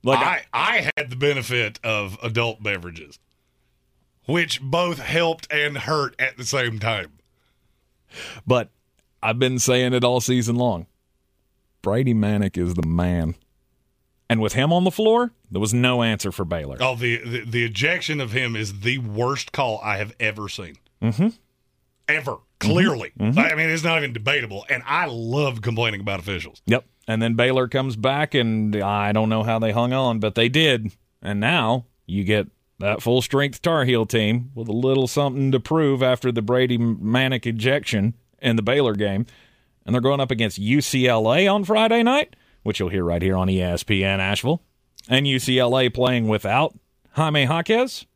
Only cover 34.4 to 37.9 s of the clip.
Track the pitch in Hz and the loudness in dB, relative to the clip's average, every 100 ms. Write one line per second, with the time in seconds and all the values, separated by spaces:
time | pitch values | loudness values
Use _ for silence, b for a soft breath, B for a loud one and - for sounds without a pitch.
34.4 | 123 135 113 110 131 135 127 - 143 131 | -2 -10 -4 -2 2 2 2 0 0 0
35.4 | 135 131 - 160 151 135 127 127 131 117 | 0 0 2 2 2 2 2 2 0 -2
36.4 | 107 127 127 120 117 113 104 123 131 127 | 0 2 2 2 0 0 0 2 2 0
37.4 | 117 113 120 143 - | -2 -2 0 0 0